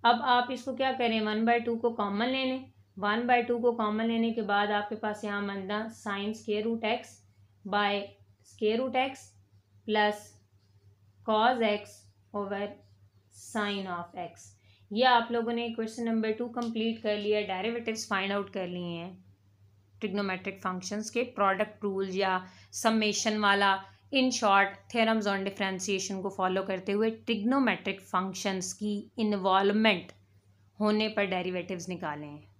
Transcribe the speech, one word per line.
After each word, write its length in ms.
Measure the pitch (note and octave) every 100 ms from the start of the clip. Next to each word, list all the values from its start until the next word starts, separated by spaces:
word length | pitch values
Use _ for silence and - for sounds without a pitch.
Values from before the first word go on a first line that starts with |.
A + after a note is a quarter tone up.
अब 180 | A#3 B3 C4+
आप 240 | B3 B3
इसको 220 | B3+ - B3+
क्या 160 | C4
करें, 260 | C4 A#3 A3+
वन 240 | G#3+ G#3+ A3+
बाई 140 | A#3+
टू 140 | A#3 A#3
को 120 | A#3
कॉमन 340 | A3+ G3+ G3+ A#3+
ले 160 | C4 C4
लें। 200 | C4 C4 - _ -
वन 280 | G3+ A3 A#3+
बाई 140 | B3
टू 140 | A#3 A#3+
को 120 | A#3+
कॉमन 320 | A3+ G#3+ G#3+ A3+
लेने 260 | A3+ A3+
के 100 | A3+
बाद 280 | G3+ G3+ G#3
आपके 240 | G#3 G#3 G#3+
पास 260 | G#3+ G#3 G#3
यहाँ 200 | G3+ G3+
बनता 320 | G3 F#3+ G#3 A3+ A3+
sine 380 | G#3+ G3 G3+ A3
square 280 | - G#3 A3
root 200 | A3+ A3
x 260 | A#3+ - - _ _ _ _ G3+
by 280 | G#3 G#3 G3+ G3+ - _ _ _
square 340 | - G#3+ A3+
root 180 | C4 C4
x 260 | C4+ C4+ - _ _ _ _ _ -
plus 340 | G#3+ G#3 G#3 - - _ _ _ _ _ _ _ _ -
cos 380 | E3 A#3 B3+ A3
x 320 | G#3 - - - _ _
over 340 | G#3 G3 G3+ G3+ - _ _ _ _ _ -
sine 520 | - A3+ G#3 G3+ F#3+
of 260 | F3 F3 -
x। 260 | E3+ - - - _ _ _
ये 120 | G#3 B3+
आप 220 | A#3+ A3+
लोगों 220 | A#3 A#3
ने 160 | A#3 A#3
क्वेश्चन 320 | A3+ A3 - A#3
नंबर 260 | A3+ A3
टू 140 | A3 A#3+
कंप्लीट 500 | C4 A#3 A3+ A3+ A3+
कर 140 | G#3+ G#3
लिया, 240 | G#3 G#3 G3
डेरिवेटिव्स 580 | F#3 G3+ A#3 A3+ A3 -
फाइंड 220 | G3 G3
आउट 160 | G3+ G3
कर 140 | F#3+ F3+
लिए 300 | F3+ F3 E3+
हैं 140 | F3 F#3 - _ _ _ _ _ _ _
ट्रिग्नोमेट्रिक 640 | G#3+ G3 G3+ F#3 G3 F#3+
फंक्शंस 500 | F#3+ F#3 F#3 G#3 A3
के, 140 | A3+ B3
प्रोडक्ट 520 | - G3 F#3+ G#3 -
रूल 260 | G#3 F#3+ G3
या 320 | F#3 F#3+ F#3 F#3 - -
समेशन 640 | - A3+ A3 G#3+ G#3 A3+ G#3+
वाला, 340 | G#3 G3+ G3+ F#3+ F#3+ - _
in 180 | C#4 B3+
short, 440 | B3 G#3+ G3 G3 G3 -
theorems 360 | A#3 A3+ A3+ G#3
on 160 | G3 F#3+
differentiation 760 | G3 G3 F#3+ F#3 F#3+ F#3 F#3+
को 60 | F#3+ F#3+
फॉलो 260 | F#3 F#3
करते 280 | F#3+ F#3+ F#3+
हुए 180 | G3+ A3+
ट्रिग्नोमेट्रिक 920 | A3+ - A3+ G#3 C4+ B3 F#3 - F#3
फंक्शंस 680 | - F#3+ F#3+ F#3 G3+ F#3+ F3+
की 220 | - G#3 G#3 - -
इन्वॉल्वमेंट 920 | G#3+ G3+ F#3 F#3+ G3 G#3 A3 F#3 - - _ _ _ _ _ _
होने 280 | G#3 G#3+ G#3+
पर 160 | G#3+ G3+
डेरिवेटिव्स 640 | F#3 F3+ F3+ F3 F#3 F3
निकाले 360 | F3+ F3 D3 D3
हैं। 240 | D3 - _